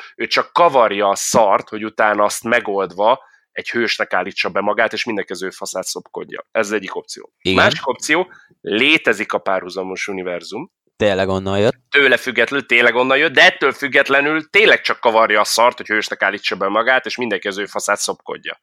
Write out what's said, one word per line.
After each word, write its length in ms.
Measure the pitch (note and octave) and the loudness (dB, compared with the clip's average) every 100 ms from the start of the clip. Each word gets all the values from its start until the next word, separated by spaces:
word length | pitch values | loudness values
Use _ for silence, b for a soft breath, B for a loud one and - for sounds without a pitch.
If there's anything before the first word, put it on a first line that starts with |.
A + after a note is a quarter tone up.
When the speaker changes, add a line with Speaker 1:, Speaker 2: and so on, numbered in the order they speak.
| B B | B B
Speaker 1:
ő 100 | A#2 | -6
csak 260 | - - | -4 -2
kavarja 560 | - E3+ C#3 A2 G2+ G2+ | 2 4 4 2 2 0
a 60 | |
szart, 540 | G2 - B2+ G#2 G2+ - | 0 0 2 4 2 -2
hogy 160 | G#2+ | -10
utána 400 | G#2+ - A2 G#2 | -8 0 0 2
azt 200 | G#2 - | 0 -2
megoldva 760 | A#2 A#2+ A2 G2 F#2+ F2 G#2+ C3+ b b b | -2 -2 0 -4 -4 0 0 0 b b b
egy 180 | - - | -12 -6
hősnek 420 | A#2+ A2 - G#2 | -4 -2 -2 -4
állítsa 360 | F#2+ F#2 - G2+ | -4 -4 -4 -4
be 120 | G2 | -4
magát, 320 | G2+ G#2 A2 | -2 0 0
és 120 | G#2+ | -2
mindenki 280 | A#2+ G2+ F#2 | -6 -6 -6
az 100 | F2+ | -8
ő 80 | F#2 | -10
faszát 340 | - G2 F#2 | -10 -10 -8
szopkodja. 600 | F2+ - - - F2 - - | -8 -10 -10 -14 -12 -14 -8
Ez 160 | A2+ G#2 | -4 -2
az 60 | |
egyik 220 | G#2+ F#2 F2 | -2 -6 -12
opció. 360 | - - - _ | -12 -18 -20 _
Speaker 2:
Igen. 240 | - - | 0 2
Speaker 1:
Másik 240 | G3 D#3 C3+ | 2 0 -4
opció, 420 | - - D#3 - b b _ | -4 -2 -2 -2 b b _
létezik 720 | - G#2+ C#3 D#3 - G#2 G#2+ | -4 0 2 2 2 0 0
a 60 | - | -4
párhuzamos 720 | - F#2+ F2+ F#2 F#2 F#2 - | -2 -4 -4 -8 -8 -8 -8
univerzum. 640 | F#2+ F2+ F2 E2+ G#2 F3+ _ _ - | -8 -6 -8 -10 -12 -14 _ _ -2
Speaker 2:
Tényleg 320 | G#2 F#2+ F#2+ | 0 2 0
onnan 300 | F#2+ F#2+ G2 | -2 -2 0
jött. 160 | A2 - _ | 0 0 _
Speaker 1:
Tőle 260 | C#3+ C3+ A#2+ | 2 4 2
függetlenül, 500 | C3 A#2+ A#2 C#3 A#2 | 0 0 0 -2 0
tényleg 280 | A#2+ A#2+ | 4 4
onnan 220 | A#2 B2+ C3+ | 4 2 2
jött, 140 | D#3+ | 2
de 100 | C3+ | 4
ettől 280 | F3+ - - | 4 4 -2
függetlenül 800 | - C#3 C#3 C#3 C#3 C#3+ D#3 D#3 | -2 0 2 2 2 2 -2 0
tényleg 300 | G3+ G#3+ A#2+ | 2 4 4
csak 200 | - - | 2 0
kavarja 400 | A#2+ A2 A2 G#2+ | 2 4 4 2
a 40 | |
szart, 320 | G2+ - A#2+ - | 2 2 2 2
hogy 100 | G#2+ | -4
hősnek 360 | G#2+ - - | -4 -2 -2
állítsa 340 | G2 G2+ - F#2+ | -2 -2 -6 -4
be 120 | G2 | -2
magát, 380 | G#2 A#2 B2+ A2 | 0 2 0 0
és 100 | - | -6
mindenki 320 | B2 F#2+ G#2 | -4 -4 -4
az 100 | F#2+ | -6
ő 80 | G2 | -6
faszát 320 | G#2 - G2+ | -6 -2 -2
szopkodja. 600 | - F#2+ - D#2 D#2+ - | -2 -6 -10 -12 -12 -16